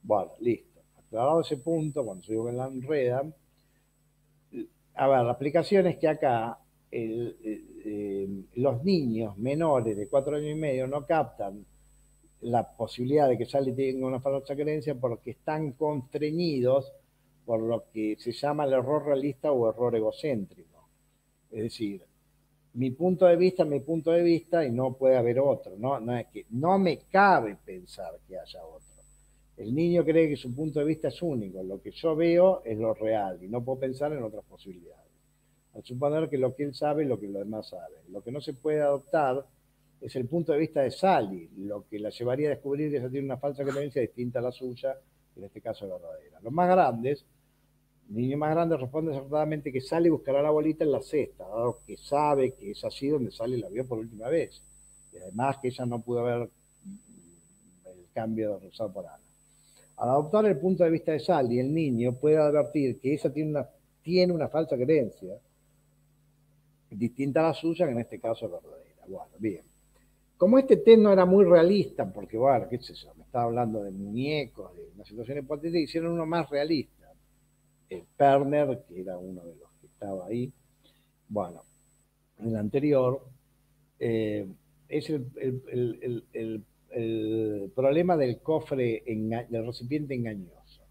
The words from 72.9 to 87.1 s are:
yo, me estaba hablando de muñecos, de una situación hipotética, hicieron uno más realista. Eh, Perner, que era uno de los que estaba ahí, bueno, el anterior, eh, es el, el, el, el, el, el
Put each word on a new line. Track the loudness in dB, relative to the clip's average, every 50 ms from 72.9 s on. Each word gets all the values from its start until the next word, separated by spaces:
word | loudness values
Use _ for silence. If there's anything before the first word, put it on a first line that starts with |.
| -18
yo, | -18 -20 -20 -20
me | -20 -20
estaba | _ -4 -2 -2
hablando | -2 0 -2 -2 -2 -2 -4
de | -6 -6
muñecos, | -8 -8 -8 -6 -6 -4 -4 -2 -2 -4 -4 -6 _ -18 -18 -18 -16
de | -18 -20 -20 -20
una | -20 -20
situación | -18 -14 -14 -10 -8 -8
hipotética, | -10 -6 -6 -8 -6 -6 -2 0 0
hicieron | -2 0 -2 -4 -2 -2
uno | -2 -2 -2
más | -2 -2 -2 -2 -2
realista. | -2 -2 0 0 0 -2 -2 -6 _ _ -20 -20 -20 _ _ _ _ _ _ _ _ _ _ _ _ _ _ _
Eh, | -14 -14 -14 _ _
Perner, | _ 4 6 6 4 4 2 2 0 0 0 -2 -6 -8 _
que | -14 -12
era | -10 -10 -10
uno | -10 -12 -12 -14 -14 -16
de | -18 -20
los | -20 -20 _ _ _
que | _
estaba | -20 _ _ -10 -8 -8 -8 -6
ahí, | -6 -4 -4 -4 -6 -8 _ _ _ _ _ _ _ _ _ _ _ _ _ _ _
bueno, | -4 -4 -4 -4 -8 -16 -20 _ _ _ _ _ _ _ _ _ _ _ _ _ _ _
el | -6 -4 -4
anterior, | -2 -4 -2 -2 0 2 4 4 4 4 2 0 -2 -8 -16 -20 _ _ _ _ _ _ _ _ _ _ _ _ _
eh, | -4 -2 0 0 0 0 -2 -4 -6 -8 -12 _ _ _ _ _ _ _
es | -6 -6 -4 -4
el, | -6 -6 -6 -8 -10 -6
el, | -6 -4 -6 -6 -10 -8
el, | -4 -4 -2 -4 -4 -6
el, | -8 -8 -8 -8 -10 _ _
el, | -8 -8 -6 -8 -10 -12 _ _ _ _ _
el | -8 -6 -4 -2